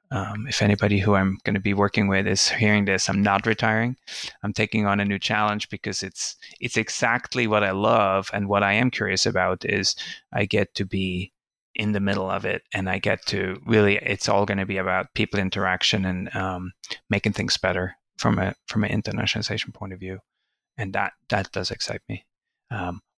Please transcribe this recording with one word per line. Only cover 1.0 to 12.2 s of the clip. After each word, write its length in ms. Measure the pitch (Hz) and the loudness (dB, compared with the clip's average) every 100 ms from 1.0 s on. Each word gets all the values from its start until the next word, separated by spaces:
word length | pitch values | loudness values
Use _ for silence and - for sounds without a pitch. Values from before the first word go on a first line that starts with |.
| 101 | 4
I'm 240 | 98 98 98 | 4 4 0
gonna 160 | - 101 | -2 -2
be 120 | 101 | 0
working 340 | 101 101 104 98 | 2 2 2 2
with 200 | 95 95 | 2 2
is 240 | 98 - | 2 0
hearing 340 | - 107 104 | 2 4 4
this, 240 | 98 95 - | 4 2 2
I'm 140 | 98 | 2
not 240 | 101 98 113 | 4 4 2
retiring. 500 | 107 110 110 120 127 - - - - | 2 2 2 0 -4 -10 -12 -12 -8
I'm 100 | 104 | -6
taking 340 | 107 110 110 101 | -2 0 2 2
on 140 | 101 | 2
a 60 | 101 | 0
new 120 | 98 | -2
challenge 520 | - 107 104 104 - | 0 0 0 -2 -6
because 320 | 101 101 95 | -8 -6 -6
it's, 340 | 95 - - - - - | -8 -8 -10 -10 -20 -10
it's 160 | - 110 | -4 -2
exactly 720 | 107 - 117 120 - 127 110 | -2 0 0 0 -2 -2 2
what 180 | 107 | 4
I 60 | 98 | 2
love. 600 | 98 107 113 98 98 - | 2 4 4 4 2 0
And 120 | 104 101 | -2 0
what 160 | 101 | 2
I 120 | 98 | 4
am 160 | 107 127 | 4 2
curious 340 | - 104 95 | 0 -2 0
about 400 | 104 95 92 92 | 2 2 0 0
is 320 | - 101 95 - - - - | -2 0 0 -4 -8 -14 -6
I 140 | 120 | -2
get 300 | 104 104 98 | 0 0 0
to 100 | - | -4
be 480 | 95 98 95 90 98 _ _ _ _ | -4 -2 -2 -4 -8 _ _ _ _
in 180 | - 107 | -4 0
the 80 | 104 | 0
middle 300 | 98 101 | 0 -2